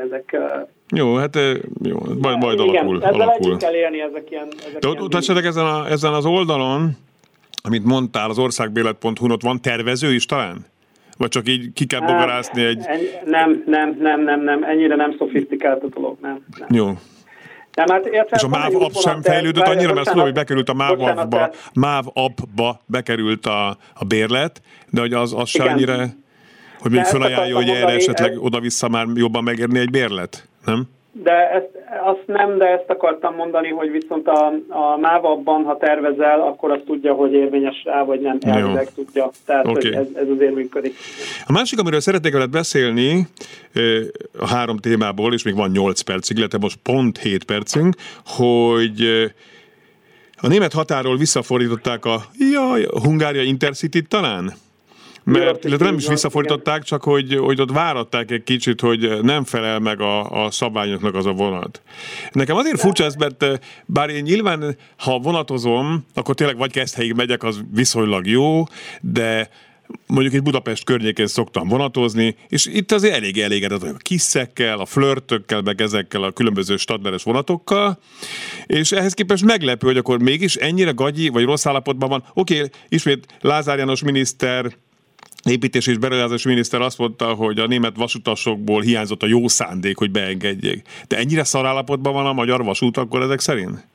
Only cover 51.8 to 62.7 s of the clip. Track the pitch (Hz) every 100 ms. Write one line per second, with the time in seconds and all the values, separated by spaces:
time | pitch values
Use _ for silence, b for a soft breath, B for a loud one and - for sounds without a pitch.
51.8 | 131 117 120 113 107 - 269 285 262 247
52.8 | - - 113 156 151 139 131 135 147 135
53.8 | 160 170 151 208 160 98 92 - _ _
54.8 | _ B B B - 131 - 165 156 143
55.8 | 180 170 143 151 151 147 147 147 - 151
56.8 | 143 147 - 143 131 135 131 135 135 139
57.8 | 170 131 117 120 117 120 117 127 123 117
58.8 | 120 117 113 107 117 147 131 120 110 110
59.8 | 110 104 104 104 104 - 107 - 120 110
60.8 | 101 98 104 95 98 95 101 92 - -
61.8 | B B B B B 135 135 170 302